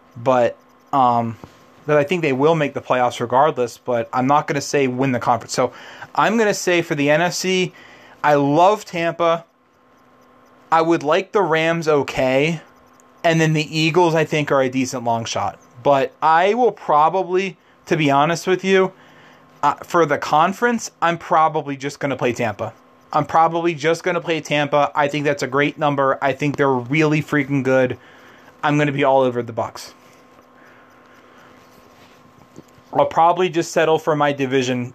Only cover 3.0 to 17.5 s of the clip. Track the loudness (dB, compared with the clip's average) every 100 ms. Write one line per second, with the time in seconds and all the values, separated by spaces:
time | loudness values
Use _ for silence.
3 | 0 -2 -2 2 2 0 -6 -6 -6 -4
4 | -4 -2 0 0 0 -4 -2 0 0 0
5 | -2 -2 -2 -2 -4 -2 -2 -4 -20 -20
6 | -8 -2 0 2 0 0 0 0 0 -2
7 | 0 2 0 -4 -2 -2 -2 -6 -20 -20
8 | -20 -4 0 2 2 4 4 2 -2 -6
9 | -4 -2 0 -2 -6 _ _ _ _ _
10 | _ _ _ _ _ _ -2 2 2 2
11 | 2 0 0 0 2 2 0 0 0 0
12 | 0 -2 0 2 0 -2 -10 _ _ _
13 | _ _ 0 2 2 0 -2 -2 0 4
14 | 4 2 0 -2 0 2 2 0 -4 -4
15 | -4 -4 -4 -6 -6 -8 _ -4 0 2
16 | 0 -2 2 4 4 2 0 0 0 4
17 | 4 2 -2 -2 -4